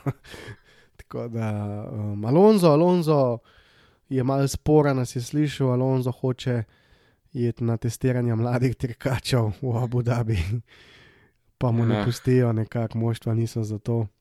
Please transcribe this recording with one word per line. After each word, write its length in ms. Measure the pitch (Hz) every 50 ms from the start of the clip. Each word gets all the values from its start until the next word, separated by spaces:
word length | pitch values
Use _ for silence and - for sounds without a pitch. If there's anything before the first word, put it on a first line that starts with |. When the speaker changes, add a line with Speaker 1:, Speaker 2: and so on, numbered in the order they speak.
| - 139 - _ - - - - - -
Speaker 1:
<laughs> 500 | 107 - _ _ _ _ _ _ _ -
Tako 300 | - - - 123 120 120
da, 200 | 113 113 110 110 107 104 104 101 101 104 107 -
ehm, 360 | - 107 104 104 101 101 104
Alonso, 440 | 113 139 170 202 214 220 202 175 165
Alonso 720 | 143 151 170 180 180 180 160 156 156 143 131 123 117 113 _ _ _ _ _ _ _ _ _ _ _ _ _ -
je 120 | 135 131
malo 240 | 123 131 135 139 139
sporen, 520 | 135 - - - - 151 156 143 143 135 131
a 60 | 123
si 160 | - - 123
slišal, 500 | 120 - - 147 151 143 131 - 135 127
Alonso 420 | 123 123 131 131 131 131 123 127
hoče 500 | 120 - - 131 123 - - 131 123 120 107 - _ _ _ _ _ _ _ _ _ _ _ _ -
iti 300 | 127 120 117 - - 120
na 120 | 113 117
testiranja 600 | 110 - 117 - - - 127 123 123 120 120 113
mladih 400 | 110 117 120 123 123 127 131 113
dirkačev 720 | - - 120 117 - - 139 131 117 - - 135 123 113 107 98
v 180 | - 135 127 117
Abu 260 | 113 127 117 123 127
Dhabi. 360 | 117 120 120 120 117 110 110 92 82 95 113 123 - _ - - - - - - - - _ _ _ _ _ _ _ _ _ -
Pa 100 | 127 123
mu 140 | 113 117 117
ne 100 | 113 107
Speaker 2:
Ja. 100 | 104 101
Speaker 1:
pustijo 480 | 120 120 - - 131 127 127 127 117
nekako, 460 | 113 110 107 - - 120 113 110 - 113
moštva 360 | 113 117 117 - - 117 113
niso 280 | 113 113 113 - 117
za 160 | 110 104 107 104
to. 280 | - 120 117 117 113 101 _ _